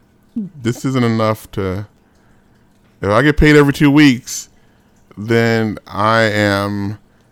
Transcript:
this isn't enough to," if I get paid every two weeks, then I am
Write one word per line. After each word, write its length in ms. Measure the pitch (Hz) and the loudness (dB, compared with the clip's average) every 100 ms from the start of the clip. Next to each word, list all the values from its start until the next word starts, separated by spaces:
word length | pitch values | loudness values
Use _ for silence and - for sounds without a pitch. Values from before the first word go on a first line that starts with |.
| _ _ _ - | _ _ _ -12
this 480 | 196 147 113 120 | -12 -8 -8 -6
isn't 180 | 139 131 | -4 -2
enough 480 | 120 113 110 107 - | -2 0 -2 -4 -8
to," 360 | - 95 92 107 _ _ _ _ _ _ _ _ _ _ _ | -8 -6 -8 -12 _ _ _ _ _ _ _ _ _ _ _
if 80 | 98 | -2
I 140 | 104 | 0
get 140 | 151 147 | 2 2
paid 200 | 151 147 | 4 6
every 160 | 143 | 4
two 180 | 139 147 | 2 2
weeks, 580 | 143 143 123 - - - _ _ _ _ _ _ - | 6 4 2 -6 -14 -16 _ _ _ _ _ _ -14
then 640 | 107 117 117 113 110 95 - | -2 0 2 0 -2 -8 -12
I 340 | 95 107 113 | -4 0 2
am 760 | 110 104 104 98 101 101 101 104 _ _ _ | 0 0 0 0 -4 -6 -8 -10 _ _ _